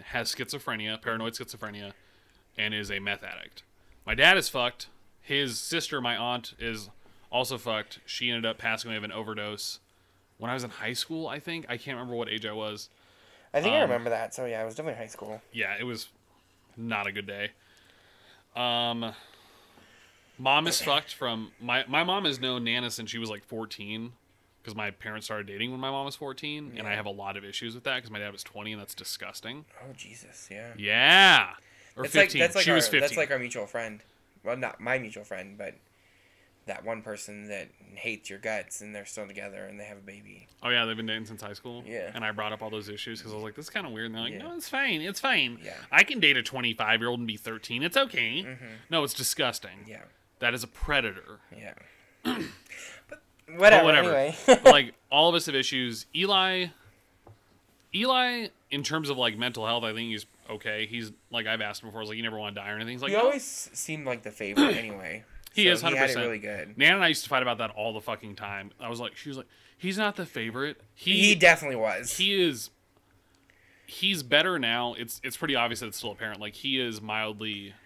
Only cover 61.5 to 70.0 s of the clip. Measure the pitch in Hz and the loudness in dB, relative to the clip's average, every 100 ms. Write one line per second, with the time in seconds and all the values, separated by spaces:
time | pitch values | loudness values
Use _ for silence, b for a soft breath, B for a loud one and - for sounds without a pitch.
61.5 | 113 104 104 113 110 107 110 113 110 107 | -2 -4 -8 -12 -10 -8 -6 -6 -4 -6
62.5 | 101 101 107 113 123 139 208 247 277 - | -8 -8 -6 -6 -6 -2 2 2 2 -4
63.5 | - - - - 156 135 120 110 - 101 | -10 -10 -10 -8 -6 -6 -6 -8 -8 -2
64.5 | 104 285 170 113 101 85 107 - - - | 2 2 2 -6 -10 -10 -12 -14 -20 -4
65.5 | - 190 175 165 135 135 120 120 110 104 | 4 6 6 2 2 2 2 -2 -4 -6
66.5 | 101 80 113 151 190 170 151 - 135 123 | -8 -8 4 6 6 4 2 0 0 2
67.5 | 113 113 104 113 110 120 110 107 98 101 | 0 -4 -4 -4 -4 -6 -8 -10 -12 -10
68.5 | 101 101 - 120 117 117 - 147 131 - | -10 -12 -12 -10 -8 -8 -10 -12 -12 -14
69.5 | b b _ 185 196 | b b _ -4 0